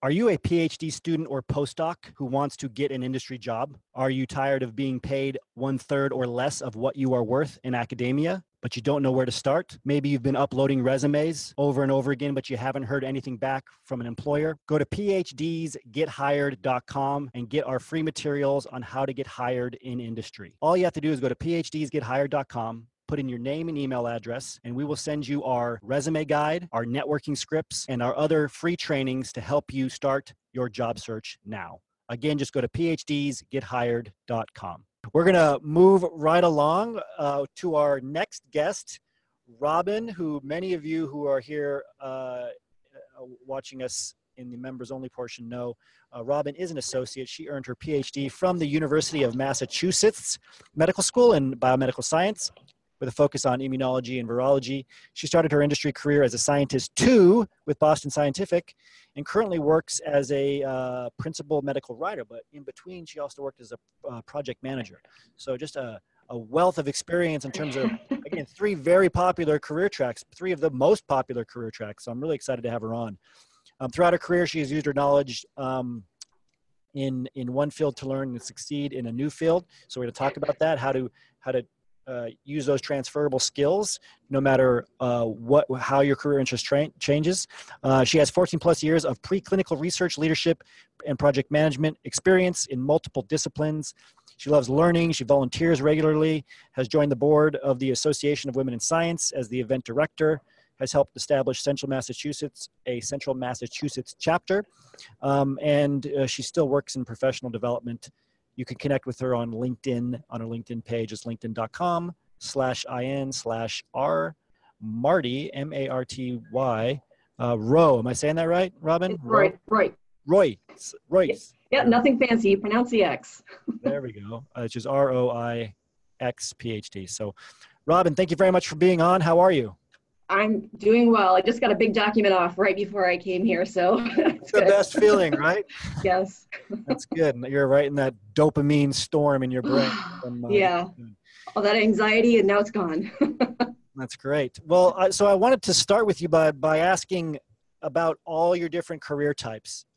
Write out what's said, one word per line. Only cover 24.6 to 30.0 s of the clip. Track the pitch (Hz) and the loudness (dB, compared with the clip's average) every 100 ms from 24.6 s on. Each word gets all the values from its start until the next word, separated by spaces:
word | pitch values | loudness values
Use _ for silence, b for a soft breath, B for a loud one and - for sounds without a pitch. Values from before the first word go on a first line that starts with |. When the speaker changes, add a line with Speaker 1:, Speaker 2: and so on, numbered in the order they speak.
Speaker 1:
and | 120 120 | -10 -8
we | |
will | 143 147 | -6 -6
send | - 147 127 | -4 -6 -4
you | 143 | -4
our | 131 123 120 113 | -2 -2 -2 -6
resume | 101 135 139 160 | -4 -4 0 -2
guide, | 147 147 151 165 175 | 0 0 0 -2 -4
our | 117 117 | -4 -2
networking | 127 143 147 - 143 | -4 -2 -4 -4 -8
scripts, | - 156 - - - | -2 -4 -4 -10 -6
and | 127 | -4
our | 120 131 | -2 0
other | 151 156 147 | 0 2 0
free | - 170 175 | -4 -4 -4
trainings | - 143 131 131 127 | -2 -2 -2 -4 -8
to | - | -10
help | 95 147 - | -2 -2 -2
you | 135 131 | -4 -4
start | - | -2